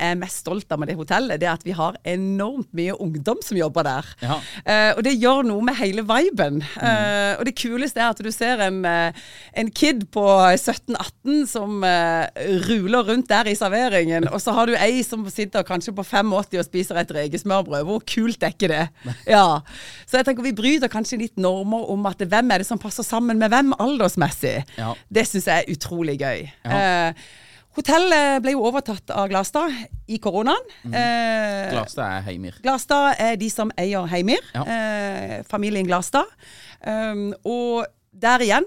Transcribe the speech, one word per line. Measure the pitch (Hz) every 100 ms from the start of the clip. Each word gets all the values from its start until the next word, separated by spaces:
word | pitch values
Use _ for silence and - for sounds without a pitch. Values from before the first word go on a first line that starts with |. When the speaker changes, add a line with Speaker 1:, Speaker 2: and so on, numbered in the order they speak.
Speaker 1:
er | 170 175
mest | 185 -
stolt | - 196 -
av | 151
med | 151
det | 160
hotellet, | 151 180 254 156
det | 170
er |
at | 160
vi | -
har | 175 160 -
enormt | 165 180 190 196 208 269 -
mye | 165 175 202
ungdom | 180 151 143 277
som | - 190
jobber | 156 165
der. | 143 131 - -
Speaker 2:
Ja. | 123 151 - 202 -
Speaker 1:
Eh, | 214 214 208
og |
det | 233 262
gjør | 247 269 247
noe | 208
med | 247 247
hele | 202 202
viben. | 214 233 359 233 147 143
Speaker 2:
Mm. | 147 -
Speaker 1:
Eh, | 233 214 208 208 202 196
og | 240
det | 254
kuleste | 240 240 277 233
er | 233
at | 220
du | 214
ser | 214 233 247
en, | 196 190
eh, | 180 170 165 160 - - -
en | - 226
kid | - 294 254 202
på | 214 202 196 185 185
sytten | - - - 233
atten | 185 - 254 302 269
som, | 226 208 208
eh, | 185 175 170 165 156 - 160 190 185
ruler | 226 185 247 208
rundt | 240 254
der | 208 214
i |
serveringen, | 202 202 214 254 190 165 165 165
og | 202
så | 233 233
har | 233
du | 226
ei | 202 254
som | - 220 196
sitter | - 190 208
kanskje | - 180 233
på | 196
femogåtti | 190 202 214 196 202 180
og | 160
spiser | 180 180 170
et | 170
rekesmørbrød. | 147 151 151 202 190 160 143 156
Hvor | 220 -
kult | - 226 214
er | 170
ikke | - 185
det? | 156 160 -
Speaker 2:
Nei. | 123 120 -
Speaker 1:
Ja. | 214 185 147 - - - - -
Så | 254
jeg | 262
tenker | 247
vi | 254
bryter | 214 240 302 247
kanskje | 214 214 -
litt | - -
normer | 185 190 196 226 220
om | 196 196
at | 180
hvem | 185 208 247
er | 185
det | 196
som | 226
passer | 214 220
sammen | - 226 240 220
med | 220
hvem | 247 277 -
aldersmessig. | 220 285 185 - 139 - 131 120 - -
Speaker 2:
Ja. | 113 117 -
Speaker 1:
Det | 202 240
synes | 196
jeg | 190 165 -
er | 143
utrolig | - 170 160 143
gøy. | 139 107 147 -
Speaker 2:
Ja. | 123 202 190 180 165
Speaker 1:
Eh, | - - - - - _ -
hotellet | 277 330 370 311 285 269
ble | 254
jo | 277
overtatt | 226 269 269 196 -
av | 220 196
Glastad | 190 190 302 330 247 226 - -
i | 220
koronaen. | 220 180 240 453 508 - -
Speaker 2:
Mhm. |
Speaker 1:
Eh, | 233 240 233 226 220 214 202 190
Speaker 2:
Glastad | 135 107 - 107 95
er |
Heimir. | 98 90 92 -
Speaker 1:
Glastad | 254 269 - 285 285 -
er | 226 220
de | 220
som | 220 220 -
eier | 185 196 175
Heimir. | 180 190 359 - 120
Speaker 2:
Ja. |
Speaker 1:
Eh, | 147 226 220 208 202 196 196 -
familien | - 208 208 202 180
Glastad. | 175 - 269 415 - - - - - -
Um, | 220 220 208 202 - -
og | 240 240 233 - _ _ 190
der | 226 247
igjen | 233 226